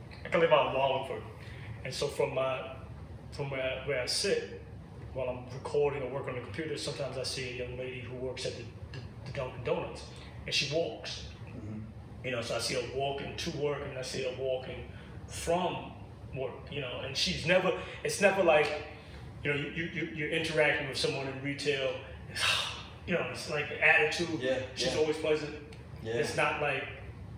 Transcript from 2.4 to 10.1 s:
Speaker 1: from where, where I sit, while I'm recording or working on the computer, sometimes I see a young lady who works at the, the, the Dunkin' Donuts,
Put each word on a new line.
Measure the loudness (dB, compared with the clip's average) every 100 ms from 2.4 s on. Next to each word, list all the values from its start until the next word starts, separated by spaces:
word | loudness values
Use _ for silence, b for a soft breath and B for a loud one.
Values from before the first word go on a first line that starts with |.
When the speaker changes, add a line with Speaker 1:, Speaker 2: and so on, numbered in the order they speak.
| 0 0 -4 -8 -10 -12 -12 -12 -10
Speaker 1:
from | -6 -4
where, | -2 -2 -2
where | 0 0
I | 0
sit, | 2 2 2 0 -6 -12 -12 -12 -12 -8
while | -4 -2
I'm | -2 -6
recording | -8 0 4 4 4
or | -2
working | -4 -4
on | -4
the |
computer, | -4 -4 -4 -2
sometimes | -2 -2 -2 -2
I |
see | -2 -2 -4 -4
a | -4
young | -4
lady | -6 -6
who | -6 -4
works | -4 -2
at | -4 -4
the, | -8 -10 -10
the, | -10 -10 -10 -8
the |
Dunkin' | -4 -4 -2
Donuts, | 0 0 0 -6 -10